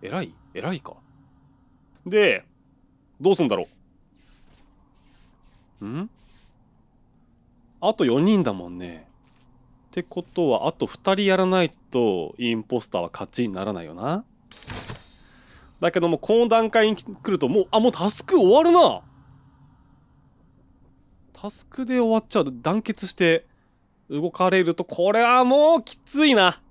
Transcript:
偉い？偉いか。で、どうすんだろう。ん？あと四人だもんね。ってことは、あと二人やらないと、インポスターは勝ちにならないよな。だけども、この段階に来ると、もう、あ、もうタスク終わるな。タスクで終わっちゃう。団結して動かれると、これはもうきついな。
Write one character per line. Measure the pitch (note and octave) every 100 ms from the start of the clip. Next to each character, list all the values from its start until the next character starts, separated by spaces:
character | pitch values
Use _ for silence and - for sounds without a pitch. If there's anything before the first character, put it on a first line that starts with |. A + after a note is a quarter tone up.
偉 | F#2+ D#3
い？ | E3+ - _
偉 | F2+ B2
い | F3+
か。 | - - _ _ _ _ _ _ _ _ _ _ -
で、 | G#3 G3+ G2 _ _ _ _ _ _ _ _
ど | D3+
う | G3
す |
ん | D3
だ | G2
ろ | F2 _ _ _ _ _ _ _ _ _ _ _ _ _ _ _ _ _ _ _ _ _
う。 | G2+
ん？ | C3 G#3 _ _ _ _ _ _ _ _ _ _ _ _ _ _ _ _ _
あ | F#3
と | A3 D3
四 | A#2+ F3+
人 | G#3
だ | C#3
も | F#2+ F2
ん | F2
ね。 | F2+ E2 - _ _ _ _ _ _ _ _
っ |
て | -
こ | F3 -
と | F3 - E3
は、 | A2+ C#3+
あ |
と | - A#2+
二 | - - F#3+
人 | G3
や | F#3+
ら | F#3
な | F#3
い | E3+
と、 | _ _ B2+ A#2 F#2+ D#2 -
イ | A#2+
ン | A2+
ポ | G#2+ B2
ス | -
タ | F#2+
ー |
は | E2+
勝 | - G2
ち | - A#2+
に |
な | F#2
ら | G2
な | F#2+
い | E2
よ |
な。 | F2 A#2 F3+ B3 _ _ - - - - - - - - - - - - _
だ | E3+
け | F3+
ど | E3+
も、 | E3
こ | - A3+
の | A#3
段 | A3+ A3+
階 | A3+ G#3+
に | G#3+
来 | - G3 -
る | F#3+
と、 | B2+
も | G3
う、 | F#3
あ、 | A3
も | A#3+
う |
タ | - F#3
ス | - -
ク | F#4
終 | F#3
わ | B3
る | E4
な。 | F4 D4+ G2 - _ _ - _ _ _ _ _ _ _ _ _ _ _ _ _ _ _ _ _ _ _
タ | - G3+
ス | - -
ク | - B3
で | B3+
終 | A3+
わ | A3
っ | -
ち | A3
ゃ |
う。 | E3 B3+
団 | D#3 G3+
結 | G#3+ G#3 F#3+
し |
て | - F3 E3 - _ _ _ _ _ _
動 | C#3+ E3+
か | - F#3
れ | F#3+
る | E3+ E3
と、 |
こ | F3+ - F3+
れ | G#3+
は | A#3+ B3 B3
も | C4+ D4+ E4
う |
き | - -
つ | - C#4 D4+
い | A#3+
な。 | F#3 - _